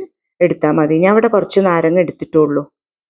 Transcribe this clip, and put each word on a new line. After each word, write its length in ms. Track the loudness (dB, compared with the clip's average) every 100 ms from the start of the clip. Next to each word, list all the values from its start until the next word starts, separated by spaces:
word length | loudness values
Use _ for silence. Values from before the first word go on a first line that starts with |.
| -8 _ _ -2
എടുത്താ 300 | -2 0 -2
മതി. 240 | 0 0
ഞാൻ 160 | 0 2
ഇവിടെ 160 | 2 2
കുറച്ച് 320 | 0 0 0
നാരങ്ങ 400 | 0 0 0 0
എടുത്തിട്ടുള്ളൂ. 760 | -2 -6 -4 0 0 -2 -8 _ _ _